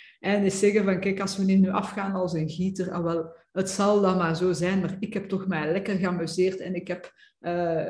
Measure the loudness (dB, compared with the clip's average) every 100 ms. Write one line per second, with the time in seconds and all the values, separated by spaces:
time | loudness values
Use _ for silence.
0 | -20 _ 0 2 2 4 4 4 2 0
1 | 0 -2 -4 0 4 6 6 2 -4 -6
2 | -4 -2 -2 -2 -4 -2 -4 -2 -4 -2
3 | -2 -2 -4 -12 _ -4 -4 0 4 4
4 | 4 4 2 2 0 2 0 0 0 -4
5 | -6 -6 -4 -4 -2 -2 0 -2 -2 -2
6 | 0 -2 -2 0 0 0 -6 -6 -6 -8
7 | -10 _ _ _ -6 -2 0 -2